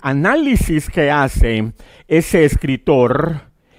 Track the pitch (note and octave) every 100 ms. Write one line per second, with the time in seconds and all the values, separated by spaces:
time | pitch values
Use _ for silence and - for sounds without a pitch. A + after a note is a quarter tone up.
0 | C3+ C#3 F3 D4 C#4+ A#3 - D#3 - -
1 | C#3+ D3 C3+ - A#2+ A2+ A2 - - -
2 | _ D#3 - F#3 D3+ - D3 C3 - C#3+
3 | A#2+ B2+ D#3+ D3+ - _ _